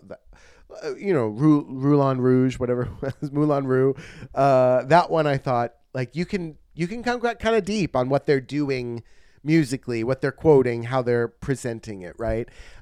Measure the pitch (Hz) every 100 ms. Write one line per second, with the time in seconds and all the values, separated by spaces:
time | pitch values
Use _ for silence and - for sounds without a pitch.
0 | 95 - _ - - _ - - 156 -
1 | 202 160 110 107 156 147 139 131 139 147
2 | 135 131 127 127 131 123 123 123 120 -
3 | 135 - 147 143 151 139 135 131 135 131
4 | - 156 123 135 139 131 127 127 131 165
5 | 165 160 151 135 139 123 120 - _ 127
6 | 123 156 175 202 165 147 _ - 175 233
7 | 233 247 233 226 220 226 180 214 170 127
8 | 127 139 - 139 123 143 143 131 120 117
9 | - - - _ 143 165 135 131 - 117
10 | 113 131 143 - 160 143 131 117 117 131
11 | 123 120 117 - - 131 123 113 113 98
12 | 90 - 113 113 120 - - -